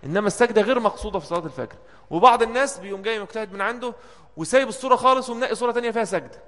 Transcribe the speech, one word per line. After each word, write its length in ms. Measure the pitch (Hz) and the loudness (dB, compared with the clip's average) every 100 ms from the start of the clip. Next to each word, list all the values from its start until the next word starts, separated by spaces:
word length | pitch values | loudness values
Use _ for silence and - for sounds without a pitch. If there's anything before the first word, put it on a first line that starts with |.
إنما 220 | 139 180 208 | -4 -2 -2
السجدة 360 | - 240 214 | 2 2 4
غير 180 | 208 254 | 2 2
مقصودة 380 | 220 - 214 190 | 0 -2 -6 -8
في 80 | 147 | -4
صلاة 180 | 170 | -6
الفجر. 320 | 160 135 117 - - - - | -6 -10 -12 -12 -20 -20 -8
وبعض 320 | 160 247 233 | 6 6 6
الناس 360 | 226 233 269 - | 2 0 -2 -4
بيقوم 240 | 185 196 | -12 -8
جاي 180 | 196 226 | -6 -6
مجتهد 320 | 202 220 214 | -6 -10 -10
من 80 | 196 | -4
عنده 340 | 196 240 240 - - - - - | -4 -4 -8 -10 -20 -20 -20 -10
وسايب 320 | 160 254 254 | 2 2 2
السورة 280 | 214 262 247 | -4 0 4
خالص 340 | 247 262 240 | 4 2 0
ومنقي 240 | 233 254 | -6 -4
سورة 180 | 220 240 | -2 -2
تانية 180 | 240 240 | -2 -2
فيها 140 | 226 | -2
سجدة 380 | 214 180 - - | -2 -4 -6 -20